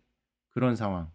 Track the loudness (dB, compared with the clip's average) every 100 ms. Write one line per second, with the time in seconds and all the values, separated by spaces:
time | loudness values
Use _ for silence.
0 | _ _ _ _ _ 0 2 2 0 -2
1 | -6